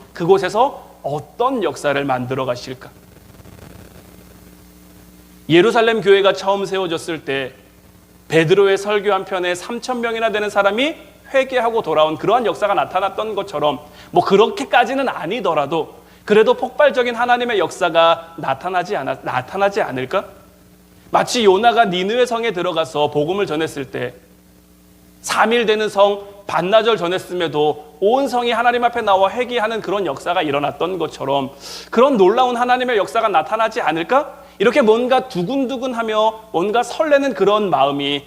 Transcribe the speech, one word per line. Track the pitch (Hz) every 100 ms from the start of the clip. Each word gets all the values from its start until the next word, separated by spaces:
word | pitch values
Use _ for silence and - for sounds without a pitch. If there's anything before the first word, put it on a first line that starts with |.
| -
그곳에서 | - 170 190 180 202 269 - - -
어떤 | 139 147 - - 247 269
역사를 | 170 135 147 139 143
만들어 | 127 123 131 127
가실까? | 117 - 127 - - - - - - - - - - - - - - - - - - - - - - - - - - -
예루살렘 | 160 202 233 226 226
교회가 | 190 196 196
처음 | 190 196 196 190
세워졌을 | 190 190 160 160 160 -
때 | 135 127 - - _ - _ _ - -
베드로의 | 156 160 190 196 196
설교 | 202 208 202
한 | 190 190
편에 | 190 180 175
삼천 | - 240 240 247
명이나 | 233 226 226
되는 | 208 208
사람이 | 208 196 208 285 320 - - -
회개하고 | 269 262 254 233 226
돌아온 | 180 156 156 156
그러한 | 165 226 214
역사가 | 170 202
나타났던 | 196 135 180 196 196 214 202
것처럼, | 196 147 147 135 - - -
뭐, | 170
그렇게까지는 | - 196 226 - 269 262 233 269 254
아니더라도 | - 165 240 190 156 139 165 143 - - - -
그래도 | 208 220
폭발적인 | 247 247 - 294 254 247 233
하나님의 | 240 240 240 220
역사가 | 160 - 175 165 165 165 - -
나타나지 | 147 135 180 185 175 196
않아-, | 135 135
나타나지 | - 127 123 185 196 202
않을까? | 151 131 127 190 - - - _ _ _ _ _ -
마치 | 165 190 247
요나가 | 214 190 233 226 226
니느웨 | 180 190 240 247
성에 | 226 233
들어가서 | 180 175 165 160 147 147
복음을 | 147 151 196 185
전했을 | 156 160 - 131
때 | 135 123 - _ _ _ _ _ _ _ _ _ _
삼 | - - 214
일 | 240 220
되는 | 214 214
성 | 202 202 202 - - -
반나절 | 156 175 220 220 214
전했음에도 | 170 180 - 180 165 147 151 139 - -
온 | 196 254 277
성이 | 247 240
하나님 | 226 240 240
앞에 | 240 240
나와 | 214 190 190
회개하는 | 226 240 240 214 220
그런 | - 196 175
역사가 | 135 - 175
일어났던 | 156 139 147 - 165 185
것처럼 | 156 - 135 139 131 - - - -
그런 | - 269 254
놀라운 | 185 226 254 240
하나님의 | 247 254 247 233
역사가 | 180 226 220
나타나지 | 175 156 220 226 233
않을까? | 160 160 170 254 294 - - -
이렇게 | 233 285
뭔가 | 220 226 247 254 254
두근두근하며 | 180 175 277 254 269 262 233 226 214 220 214 -
뭔가 | 160 196 214
설레는 | 240 - 320 285 277 240
그런 | 196 208 208
마음이 | 143 139 143 143 143